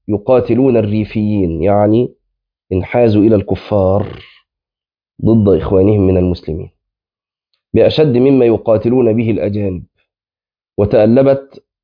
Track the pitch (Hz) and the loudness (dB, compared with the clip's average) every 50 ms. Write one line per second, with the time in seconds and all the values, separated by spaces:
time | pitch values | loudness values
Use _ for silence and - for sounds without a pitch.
0 | _ - 104 101 - - 131 123 - - 113 117 135 135 120 113 104 104 104 107 | _ -6 -6 -4 0 0 0 0 0 0 0 0 0 2 2 0 0 -2 -2 -4
1 | 104 101 - 110 107 107 107 101 95 85 82 80 78 98 101 104 104 104 107 117 | -4 -4 -6 -4 -4 -2 -2 -2 -2 -4 -4 -2 -2 0 0 2 2 2 2 0
2 | 123 - - _ _ _ _ _ _ _ _ _ _ - 95 92 90 - - 123 | -2 -4 -8 _ _ _ _ _ _ _ _ _ _ -6 -6 -6 -6 -4 -2 0
3 | 120 113 104 104 98 113 113 101 95 - 95 92 - - 107 101 95 92 95 101 | 2 2 2 4 4 4 2 2 0 -2 -6 -8 -6 -4 -2 0 0 0 0 0
4 | 104 - - - - - _ _ _ _ _ _ _ _ _ _ _ _ _ _ | -2 -6 -10 -18 -20 -20 _ _ _ _ _ _ _ _ _ _ _ _ _ _
5 | _ _ _ - - 107 113 113 101 101 92 78 69 73 - 95 95 101 107 104 | _ _ _ -4 -2 0 2 2 2 2 2 0 0 0 0 2 2 2 2 2
6 | 95 92 92 92 92 90 90 - - - 78 85 92 90 _ _ _ _ _ _ | 2 2 2 0 0 -2 -4 -6 -8 -12 -12 -12 -12 -16 _ _ _ _ _ _
7 | _ _ _ _ _ _ _ _ _ _ _ _ _ _ - 113 107 90 - - | _ _ _ _ _ _ _ _ _ _ _ _ _ _ 0 2 2 2 2 2
8 | 156 151 120 120 127 139 139 131 120 117 113 - - - 110 104 - 117 123 131 | 0 2 2 2 2 2 2 2 2 2 0 0 0 0 -2 0 0 0 0 0
9 | 127 113 107 117 117 110 104 92 73 104 101 104 101 98 92 85 - _ _ _ | 0 0 0 0 -2 -2 -4 -4 -4 -6 -6 -4 -6 -6 -8 -8 -12 _ _ _
10 | _ _ _ _ _ _ _ _ _ _ _ _ _ _ - - 104 101 - 113 | _ _ _ _ _ _ _ _ _ _ _ _ _ _ -4 -2 -2 0 2 2
11 | 107 110 117 131 135 139 135 135 - - - - _ _ _ _ | 2 4 4 4 4 2 0 -2 -4 -14 -20 -20 _ _ _ _